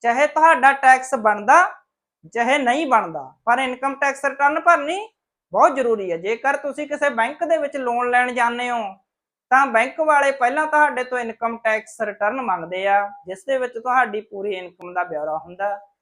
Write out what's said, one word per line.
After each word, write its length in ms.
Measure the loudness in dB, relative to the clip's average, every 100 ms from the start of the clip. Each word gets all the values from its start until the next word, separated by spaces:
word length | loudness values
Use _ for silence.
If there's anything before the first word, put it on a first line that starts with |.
ਚਾਹੇ 220 | -2 0 0
ਤੁਹਾਡਾ 460 | 4 4 6 4
ਟੈਕਸ 400 | 4 4 4 2 0
ਬਣਦਾ 400 | 0 0 4 6 4 -2 _ _ _ _ -10
ਚਾਹੇ 240 | -2 0 2
ਨਹੀਂ 280 | 2 0 2
ਬਣਦਾ, 460 | 2 2 -10 -14 _
ਪਰ 140 | 0 0
ਇਨਕਮ 360 | 0 -4 -6
ਟੈਕਸ 300 | -2 -2 -2
ਰਿਟਰਨ 360 | -4 0 0 2
ਭਰਨੀ 400 | 2 2 0 -6 -8 _ _ _ _
ਬਹੁਤ 220 | 4 4 4
ਜ਼ਰੂਰੀ 340 | 0 -2 -2
ਹੈ। 40 | -6
ਜੇਕਰ 380 | -4 -2 -2 -2
ਤੁਸੀਂ 300 | -6 -8 -8
ਕਿਸੇ 220 | -2 -2
ਬੈਂਕ 340 | 0 -2 -2
ਦੇ 140 | -2 0
ਵਿੱਚ 180 | -2 -4
ਲੋਨ 340 | -4 -2 2
ਲੈਣ 220 | 2 2
ਜਾਂਦੇ 360 | 0 -2 -2 -4
ਹੋ, 100 | -4 -6 -12 _ _ _ _ 0
ਤਾਂ 160 | 2 4
ਬੈਂਕ 340 | 2 0 -2
ਵਾਲੇ 280 | 2 2 2
ਪਹਿਲਾਂ 340 | 0 -2 0 0
ਤੁਹਾਡੇ 380 | 2 2 0
ਤੋਂ 140 | -6 -6
ਇਨਕਮ 380 | -6 -6 -6 -4
ਟੈਕਸ 440 | -2 -2 -6 -8
ਰਿਟਰਨ 400 | -8 -2 -2 -2
ਮੰਗਦੇ 440 | -4 -6 -6 -4 0
ਆ, 140 | 0 0 -10 -14
ਜਿਸ 180 | -12
ਦੇ 140 | -4 -4
ਵਿੱਚ 160 | -4
ਤੁਹਾਡੀ 460 | -6 -2 0 0 -4
ਪੂਰੀ 340 | -10 -10 -8
ਇਨਕਮ 400 | -8 -10 _ -10
ਦਾ 100 | -6
ਬਿਊਰਾ 320 | -6 -6 -6 -8
ਹੁੰਦਾ 400 | -10 -8 -6 -6 -14 _